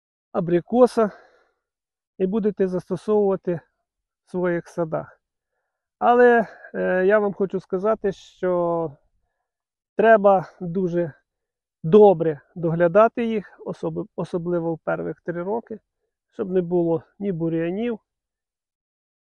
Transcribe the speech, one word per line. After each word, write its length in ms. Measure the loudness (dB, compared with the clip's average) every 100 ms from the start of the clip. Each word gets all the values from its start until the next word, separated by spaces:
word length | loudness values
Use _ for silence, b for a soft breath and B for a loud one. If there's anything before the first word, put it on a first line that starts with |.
| _ _ _
абрикоса 800 | -8 -2 -2 0 2 2 2 -2 b b b b b _ _ _ _ _ -6
і 100 | -4
будете 400 | -2 -4 -2 -4
застосовувати 920 | -4 -6 -8 -2 0 0 -2 -4 -8 _ _ _ _ _ _ _
своїх 380 | -6 -4 -4 -8
садах. 540 | -8 -6 -6 -10 _ _ _ _ _ _ _ _ -4
Але, 480 | 2 4 6 4 0 B B
е, 320 | -6 -2 0 2
я 140 | 2
вам 140 | 0
хочу 260 | -4 -4 -4
сказати, 520 | -6 -4 -2 -2 -4
що 800 | -6 -14 -6 -2 0 0 -2 -4 -10 _ _ _ _ _ _ _ _ _ 0
треба 540 | 4 6 6 2 0 -12
дуже 540 | -8 -4 -2 -2 -4 -8 _ _ _ _ _ _
добре 580 | 4 8 8 6 0 -4 _ -6
доглядати 680 | -4 0 2 4 4 2 -4
їх, 340 | -4 -6 -16 -14
особи-, 420 | -8 -8 -8 -10 -10
особливо 580 | -6 -6 -4 -4 -4
в 60 | -6
перших 420 | -6 -6 -6 -10
три 220 | -10 -8
роки, 360 | -6 -8 -8 -18 _ _ _ _ _
щоб 180 | -10 -4
не 100 | -2
було 420 | 0 0 0 -2 -6 -8
ні 120 | -6
бур'янів, 680 | -4 -4 -2 -4 -4 -6 -8 _ _ _ _ _ _ _ _ _ _ _ _